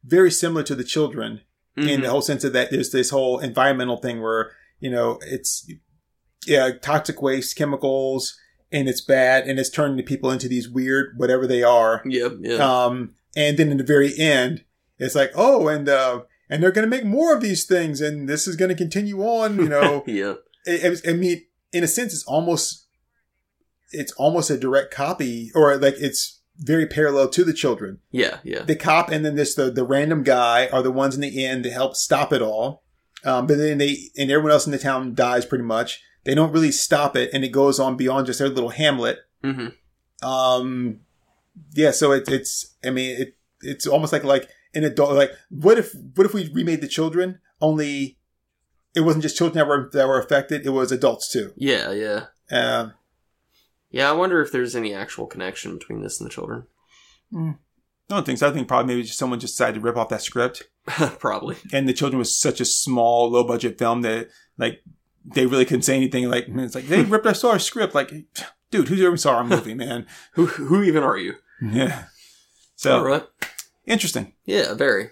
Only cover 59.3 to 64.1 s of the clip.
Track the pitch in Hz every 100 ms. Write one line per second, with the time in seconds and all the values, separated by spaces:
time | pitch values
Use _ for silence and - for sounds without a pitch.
59.3 | 120 113 - 117 107 117 120 110 110 -
60.3 | 120 123 - - _ - - 143 - 131
61.3 | 101 - - - 135 135 127 139 127 117
62.3 | - 151 - 120 - - 123 117 120 120
63.3 | 120 120 120 120 - 117 120 120